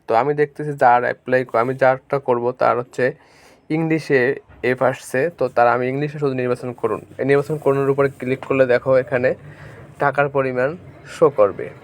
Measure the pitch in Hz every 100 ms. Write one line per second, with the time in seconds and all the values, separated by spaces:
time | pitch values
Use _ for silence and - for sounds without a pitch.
0 | - 113 135 147 147 - 151 143 127 120
1 | 120 120 - 127 127 113 123 131 131 131
2 | - 139 135 120 120 123 120 117 123 -
3 | 127 147 _ _ - _ - 156 160 160
4 | - 139 123 139 - - 120 127 131 127
5 | - 127 160 - 127 - 120 123 127 135
6 | 147 151 143 127 123 123 127 120 113 98
7 | - - 131 143 139 156 139 139 139 139
8 | 139 135 123 131 - 135 131 120 135 131
9 | 127 127 127 170 - - - - - -
10 | 143 135 143 139 135 127 131 180 - -
11 | - - 156 127 104 71 64 -